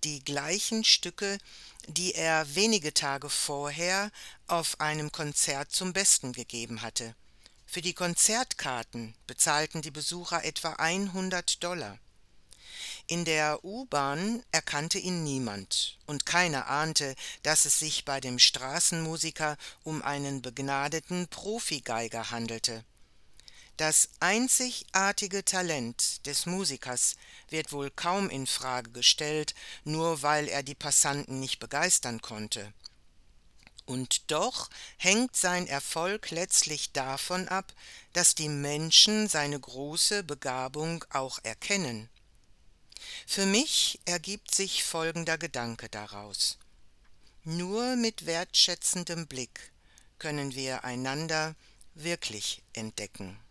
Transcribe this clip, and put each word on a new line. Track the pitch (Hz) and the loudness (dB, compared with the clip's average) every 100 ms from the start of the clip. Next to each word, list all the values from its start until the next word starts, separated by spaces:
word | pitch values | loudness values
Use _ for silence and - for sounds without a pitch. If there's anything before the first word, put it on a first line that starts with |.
die | 156 147 | -4 -6
gleichen | 131 143 147 190 - 226 | -4 -2 0 0 0 2
Stücke, | 220 - 175 - 202 202 - - - - - | 6 6 4 -4 -2 -2 -8 -20 -20 -18 -4
die | 151 185 | -2 0
er | 160 160 160 156 | 2 4 4 2
wenige | 151 214 214 151 | 2 4 4 2
Tage | - 147 139 143 | 0 0 -4 -2
vorher | - - 143 143 147 175 190 208 - - - - | -2 0 -2 -4 -2 0 0 0 -6 -18 -18 -2
auf | 170 160 - | 0 0 0
einem | 151 151 151 | 0 0 -4
Konzert | - 151 147 - 139 147 | -4 -4 0 2 0 -2
zum | - 185 | -2 0
Besten | 185 196 - 131 | 2 6 4 2
gegeben | 123 117 120 117 113 | -8 -8 -8 -6 -8
hatte. | 113 - 113 113 - - - - - | -6 -6 -6 -12 -20 -20 -20 -20 -8
Für | - | -4
die | 175 | -4
Konzertkarten | 170 180 170 - 220 254 - 143 123 117 233 226 - - | -2 -2 4 4 4 0 -2 -2 -4 -6 -8 -10 -12 -14
bezahlten | 135 - 147 156 165 | 0 4 4 2 -2
die | 156 | -8
Besucher | 147 143 175 175 170 | -6 -6 -6 -2 -2
etwa | 143 156 165 | -2 -2 -4
einhundert | - 160 185 202 185 190 180 - - | 0 0 2 -2 -2 -2 -2 -2 -2
Dollar. | 175 180 110 98 - _ - - - - - - - - - | -2 -6 -8 -12 -20 _ -20 -20 -20 -20 -18 -14 -12 -12 -6
In | 170 | -2
der | 165 156 151 151 | 2 2 4 0
U-Bahn | 180 214 262 147 139 147 196 233 - | -4 -10 -2 0 2 0 0 -2 0
erkannte | 160 - 147 160 - | -2 0 -2 0 -2
ihn | - 180 | -2 -2
niemand, | 156 135 120 101 98 - - - - | -2 -2 -2 -6 -4 -2 -2 -6 -10
und | 143 - | -4 2
keiner | 170 180 143 - | 4 4 2 0
ahnte, | 139 160 156 143 131 - - | 0 2 0 0 -6 -12 -4
dass | 151 156 | 2 4
es | 147 - | 6 4
sich | 156 - | 2 -2
bei | - 139 | -2 -4
dem | 131 123 | -2 6
Straßenmusiker | - 139 127 151 - 165 160 160 160 - 151 147 - - | 6 6 -2 2 2 2 -2 -2 -4 0 -2 -2 -10 -12
um | - 160 | -6 -4
einen | - 143 143 139 | -2 -2 -4 -4
begnadeten | 127 117 135 139 143 160 - 180 175 | -8 -6 -2 0 0 -4 -4 -4 -4
Profigeiger | - 196 214 - 151 - 117 113 117 110 | -8 -6 -4 -4 -4 -2 -2 -2 -4 -4
handelte. | 117 117 113 - 113 110 - - - - - - - - - | -4 -4 -2 -4 -6 -14 -20 -20 -20 -20 -20 -20 -20 -20 -2
Das | 156 156 - - | 4 4 4 2
einzigartige | 175 214 254 - 254 247 - 190 196 202 202 196 | 2 4 4 2 2 -4 0 2 2 2 -2 -2
Talent | - 190 180 151 117 120 - - - | 0 0 0 0 -2 0 -2 0 -2
des | 143 - | -2 0
Musikers | 185 185 135 - 123 - - - - - | 0 -2 -4 -4 0 2 0 -10 -20 -6
wird | 160 156 | -4 -4
wohl | 143 139 | -6 -6
kaum | - 170 190 196 | -4 0 2 0
in | 135 131 | -2 -2
Frage | - 131 127 117 | -2 -2 -4 -4
gestellt, | 117 120 - 151 151 151 - - - | 2 4 4 2 0 -2 -8 -14 -12
nur | - 156 165 160 | -4 0 0 2
weil | 143 151 147 | 4 4 2
er | 139 | -2
die | 135 | -4
Passanten | 147 151 139 151 143 - 135 | -8 2 4 4 2 -4 -8
nicht | 131 - | -6 -6
begeistern | 113 143 175 - 127 113 | -4 0 4 4 2 -6
konnte. | - 110 107 - 101 - - - - - - - - - - - - | -8 -10 -6 -6 -8 -16 -20 -20 -20 -20 -20 -20 -20 -20 -20 -20 -8
Und | 127 127 - - | -6 -2 -2 0
doch | 151 214 - - - - - | 0 0 -2 -10 -12 -18 0
hängt | 180 208 254 | 4 6 4
sein | - 180 180 180 | 2 2 2 0
Erfolg | 139 - - 170 214 - | -4 -2 -2 -2 -2 -6
letztlich | 165 185 - - 147 - | -6 2 4 2 0 -4
davon | 147 131 135 - 180 185 | -4 -2 -2 -2 -2 0
ab, | 190 190 - - - - | -2 -4 -14 -18 -20 -4
dass | - 175 | 4 6
die | - 151 | 4 0
Menschen | 147 143 147 160 - - 214 214 | -2 -2 -2 6 10 10 6 2
seine | 165 143 143 | 2 0 -2
große | - 131 143 160 - 208 | -6 -8 -6 2 2 2
Begabung | 175 143 143 127 131 139 160 165 - | -4 -6 -4 -2 -4 -4 -4 -4 -4
auch | 139 131 - | -2 -2 -4
erkennen. | - 110 - 202 156 113 110 - - - _ - - - - - - - - | -6 -8 -2 0 0 -4 -10 -18 -20 -20 _ -20 -20 -20 -20 -18 -14 -14 -6
Für | - 196 | 0 4
mich | 202 311 - - - | 4 4 2 2 0
ergibt | - 175 165 208 - | -2 -4 -4 -10 0
sich | - 196 - | 0 2 0
folgender | - 170 160 165 165 160 | -2 0 -2 -2 -2 -2
Gedanke | 170 - 117 113 113 | -2 -6 -6 -6 -10
daraus: | 107 104 101 104 98 - - - - - - - - - - | -10 -10 -12 -12 0 0 -2 -14 -20 -20 -20 -20 -20 -20 -16
Nur | 160 165 180 208 247 254 | -8 -6 -4 -2 0 2
mit | 226 - 156 | 0 -2 -4
wertschätzendem | 165 180 - - 175 - 180 175 170 160 | -2 0 4 4 4 0 0 -2 -4 -6
Blick | 127 123 - - _ _ - - _ | -6 -8 -10 -20 _ _ -20 -20 _
können | 160 147 139 | -4 -2 -2
wir | 131 135 131 | -4 -4 -4
einander | 123 123 131 139 160 160 156 156 - - - | -4 -4 -2 -2 0 0 0 -4 -18 -20 -20
wirklich | - 160 170 - 107 - - - | -8 -4 -2 -4 -6 -6 -6 -8
entdecken. | - 110 110 104 - 95 101 - | -8 -6 -6 -8 -8 -12 -12 -18